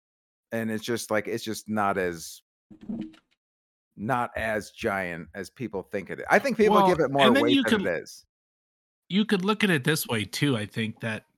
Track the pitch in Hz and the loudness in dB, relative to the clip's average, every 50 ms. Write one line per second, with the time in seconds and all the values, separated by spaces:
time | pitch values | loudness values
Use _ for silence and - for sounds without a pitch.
0 | _ _ _ _ _ _ _ _ _ - - 113 113 110 110 110 110 - 117 110 | _ _ _ _ _ _ _ _ _ -8 -6 -4 -4 -4 -4 -6 -4 -4 -4 -4
1 | - - 110 107 101 95 101 117 - 110 107 - - - 107 107 101 98 98 95 | -2 -2 -2 -2 -2 -2 -6 -6 -6 -6 -8 -8 -6 -6 -2 0 0 2 2 0
2 | 92 90 87 82 - - - - _ _ _ _ _ - - - - - - - | 0 -2 -2 -6 -10 -14 -16 -18 _ _ _ _ _ -20 -20 -18 -12 -10 -8 -8
3 | - - - - _ _ _ _ _ _ _ _ _ _ _ _ _ _ _ - | -10 -12 -14 -20 _ _ _ _ _ _ _ _ _ _ _ _ _ _ _ -10
4 | 98 113 131 123 120 - - 110 110 110 107 107 92 - - - - 113 98 95 | -4 -2 -2 -2 -2 -4 -4 -4 -4 -2 -2 -4 -4 -8 -12 -6 -4 -2 -2 -2
5 | 95 87 85 82 82 82 - 98 95 - _ - 123 104 - 95 87 _ - 101 | -4 -4 -6 -8 -10 -12 -12 -12 -12 -12 _ -12 -10 -8 -8 -10 -10 _ -8 -8
6 | 87 - 82 67 - - 151 208 214 277 220 - 214 214 208 208 196 185 180 160 | -8 -8 -10 -8 -2 2 2 2 2 2 2 4 4 6 6 6 6 4 4 2
7 | 156 127 139 139 139 127 120 277 285 294 285 277 254 226 226 208 190 95 87 78 | 2 0 4 4 6 6 6 6 4 4 4 4 4 2 2 0 0 -2 -4 -4
8 | - - - - - _ _ _ _ _ _ _ _ _ _ _ _ _ _ _ | -6 -10 -16 -20 -20 _ _ _ _ _ _ _ _ _ _ _ _ _ _ _
9 | _ - 175 196 214 208 214 190 175 196 220 208 - 202 175 147 123 160 156 151 | _ -2 0 0 2 2 2 0 2 0 0 2 2 2 2 2 2 2 0 0
10 | - - 123 110 101 92 - - 147 147 135 110 104 98 - 117 113 107 110 - | -2 -2 -2 -4 -4 -4 -4 -2 0 0 0 0 -2 -6 -6 -6 -6 -6 -6 -8
11 | - 117 110 101 - _ _ | -8 -8 -8 -8 -10 _ _